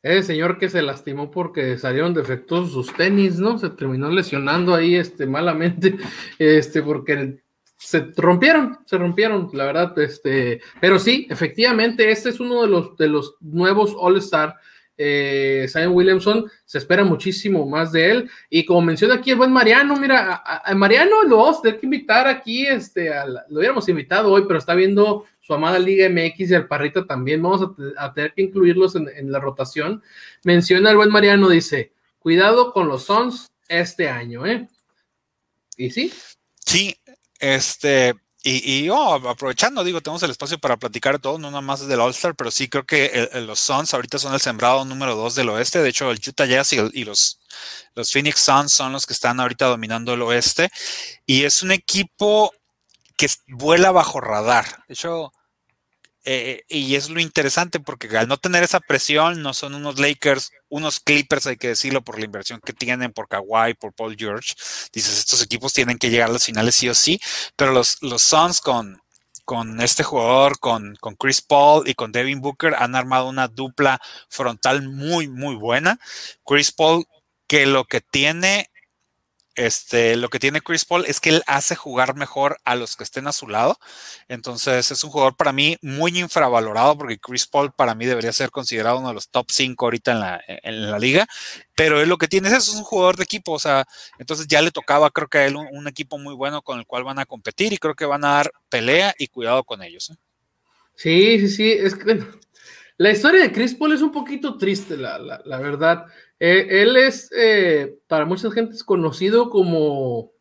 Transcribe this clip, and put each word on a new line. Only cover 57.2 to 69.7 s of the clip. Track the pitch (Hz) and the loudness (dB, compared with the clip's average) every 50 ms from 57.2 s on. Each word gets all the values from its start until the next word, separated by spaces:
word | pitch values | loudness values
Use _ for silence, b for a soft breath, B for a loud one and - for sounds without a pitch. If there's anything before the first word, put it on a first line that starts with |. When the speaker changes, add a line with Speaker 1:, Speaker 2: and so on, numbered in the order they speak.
| 165 156 _ 170 143 139 - 170 175 175 - 165 | -6 -2 _ -2 -2 0 0 -2 -2 -2 -6 -8
Speaker 2:
porque | 143 - 135 _ - 110 110 | -8 -10 -14 _ -12 -4 -2
al | 113 113 120 | -2 0 0
no | 139 | -2
tener | - - 185 180 175 | -4 -2 -2 0 2
esa | 175 170 - 180 | 2 2 0 -2
presión, | _ _ 143 131 - - 147 151 156 170 175 165 | _ _ -2 -2 0 0 2 2 2 2 0 -4
no | 151 139 135 | -8 -8 -8
son | - - 139 139 | -8 -10 -10 -12
unos | 143 147 147 135 135 | -10 -10 -8 -4 -2
Lakers, | 143 143 147 _ - 147 139 131 - - _ _ _ _ | -2 -2 -2 _ 0 0 0 0 -2 -10 _ _ _ _
unos | 147 147 156 151 - - | -10 -6 -6 -6 -6 -4
Clippers, | _ - 147 147 143 _ 156 139 - 139 | _ 0 0 0 2 _ -2 -2 -2 -6
hay | 127 | -8
que | 110 - 123 | -6 -6 -4
decirlo, | 113 - - 135 135 135 | -4 -4 -4 -2 -4 -4
por | 117 - 113 | -6 -6 -10
la | 110 110 | -10 -10
inversión | 107 101 101 - - 120 110 _ | -10 -10 -12 -12 -12 -14 -12 _
que | - | -14
tienen, | 110 _ 120 120 123 127 127 120 | -10 _ -6 -6 -4 -4 -4 -8
por | 107 117 107 | -8 -10 -10
Kawhi, | _ - 101 98 101 110 110 113 117 113 | _ -8 -8 -6 -2 0 0 0 0 -2
por | _ - 104 | _ -12 -16
Paul | _ - 113 110 107 | _ -10 -12 -10 -10
George, | 101 113 107 101 117 - - - B B B B B B B | -8 -8 -8 -8 -8 -8 -10 -12 B B B B B B B
dices, | - 113 104 104 98 - | -6 -4 -4 -2 -2 -2
estos | - - - - | 0 0 0 0
equipos | 120 - 117 113 123 135 | 0 -2 -6 -6 -6 -2
tienen | - - 127 120 123 117 | 0 0 0 0 -2 -2
que | - 123 | -2 0
llegar | 113 120 117 113 | 2 2 2 2
a | |
las | 117 120 - | 0 -2 -2
finales | - 113 107 110 120 120 | -2 0 -2 0 2 2
sí | - 127 123 | 2 2 2
o | 117 | 2
sí, | - - 147 175 202 B B B B B B B | 2 2 2 0 -2 B B B B B B B
pero | - 143 135 | 0 2 4
los, | 131 127 117 - - - | 4 4 2 2 -2 -2
los | 151 135 120 113 | -6 -6 -2 0
Suns | - - 165 156 165 175 175 - | 2 4 4 4 4 2 0 -2
con, | - 143 127 117 110 98 92 _ _ _ _ - _ _ _ - _ | 0 0 -2 -2 -4 -8 -16 _ _ _ _ -20 _ _ _ -18 _
con | - 127 117 113 113 | -8 -8 -8 -8 -8